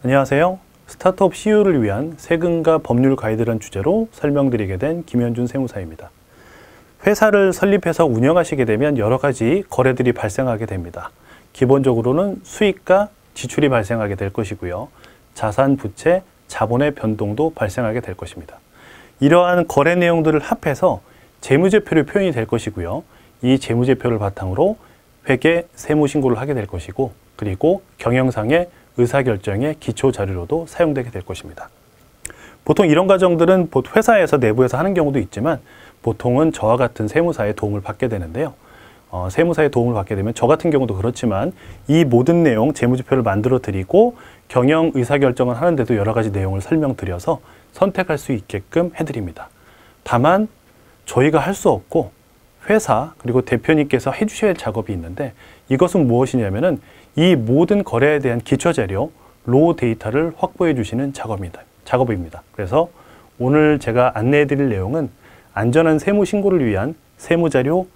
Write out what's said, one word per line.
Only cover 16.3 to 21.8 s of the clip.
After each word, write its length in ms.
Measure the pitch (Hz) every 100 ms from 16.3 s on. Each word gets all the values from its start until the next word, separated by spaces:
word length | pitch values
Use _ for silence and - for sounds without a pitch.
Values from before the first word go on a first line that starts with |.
| _ _
자본의 480 | - 110 120 147 147
변동도 560 | 113 107 104 107 160
발생하게 460 | - 110 - 117 117
될 160 | 117 92
것입니다. 440 | 92 - 85 - _ _ - - - _
이러한 480 | 139 175 180 180 165
거래 280 | - 147 180
내용들을 440 | 175 165 156 151
합해서 640 | - 226 165 135 185 110 _ - _ _
재무제표로 640 | - 139 185 208